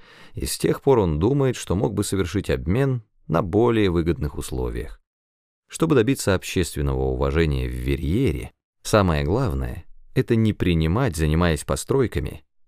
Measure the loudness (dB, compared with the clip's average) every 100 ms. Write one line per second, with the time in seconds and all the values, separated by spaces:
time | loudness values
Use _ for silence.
0 | -20 -20 -18 -10 -8 -2 0 2 4 4
1 | 4 2 2 2 0 -2 -2 0 0 -2
2 | -2 -2 -2 -2 -2 -2 0 0 0 -2
3 | -8 _ -4 -2 0 2 2 4 2 2
4 | 0 -2 -4 -6 -8 -6 -6 -6 -10 -14
5 | _ _ _ _ _ _ _ -2 2 4
6 | 4 2 0 0 0 -2 -2 -2 -2 -2
7 | -2 0 0 2 2 0 -4 -4 -4 -2
8 | 0 0 0 -2 -6 -16 _ _ 2 4
9 | 4 2 0 0 0 -2 -4 -8 -14 -20
10 | -6 -2 0 2 2 2 0 2 2 0
11 | -2 0 0 2 2 0 -2 -4 0 0
12 | 0 -2 -6 -10 _ _